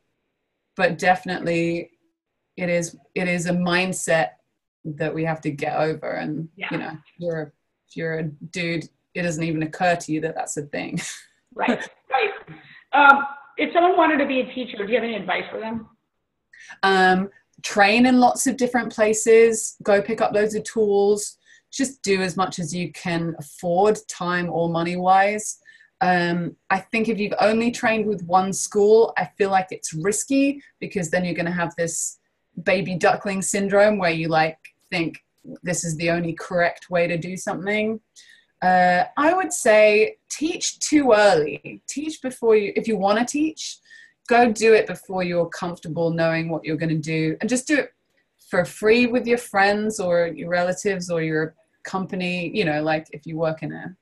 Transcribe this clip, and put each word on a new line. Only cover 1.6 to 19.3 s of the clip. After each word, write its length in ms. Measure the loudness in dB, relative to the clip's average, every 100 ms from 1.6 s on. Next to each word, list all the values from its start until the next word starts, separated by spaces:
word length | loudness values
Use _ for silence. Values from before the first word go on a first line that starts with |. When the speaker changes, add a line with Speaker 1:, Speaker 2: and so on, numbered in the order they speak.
| -2 -4 -8 _ _ _ _ _ _ -8
Speaker 1:
it 120 | -2
is, 280 | -2 -4 -12 _
it 140 | -6 -2
is 180 | -2 -2
a 80 |
mindset 800 | 0 0 0 0 -4 0 0 0 -6 _ _ _ _
that 300 | -12 -6 -4
we 100 | -4 -4
have 160 | -4
to 100 | -6
get 240 | -6 -4 -2
over. 320 | -2 -2 -6
And, 380 | -6 -6 -6 -10 -10
Speaker 2:
Yeah. 120 | -8
Speaker 1:
you 60 | -8
know, 180 | -8 -14 _ -10
you're, 340 | -6 -6 -8 _ _ _ _
if 80 | -10
you're 240 | -6 -4
a 40 |
dude, 680 | -6 -10 -12 -8 -4 -4 -8 _ _ -6
it 60 |
doesn't 200 | -4 -4
even 200 | -4 -4
occur 320 | -4 0 0 0
to 160 | -2
you 100 | -4
that 140 | -4 -6
that's 220 | -6 -8
a 60 |
thing. 360 | -8 -8 -8 -8 -10
<laughs> 40 | -14 -20 _ _ -4
Speaker 2:
Right, 240 | -2 -2 -4 _ -4
right. 180 | -2 -2 -4 -16 -20 -20 -20 0
Um, 320 | 6 8 6 2 -10 -12 -6
if 160 | 0
someone 240 | 4 4 4
wanted 200 | 4 2
to 80 | 0
be 120 | -2
a 120 | -4
teacher, 240 | -6 -10 -8
do 100 | -2
you 80 | -2
have 80 |
any 120 | -2 -6
advice 280 | -4 -6 -6
for 80 | -8
them? 300 | -8 -10 -12 _ _ _ _ _ _ -20 -20 -2
Speaker 1:
Um, 460 | 2 4 4 4 0 _ _ _
train 420 | -4 4 4 6 6
in 140 | 6
lots 260 | 6 4 -2
of 100 | 0
different 380 | 0 -2 -2
places, 840 | 0 2 2 6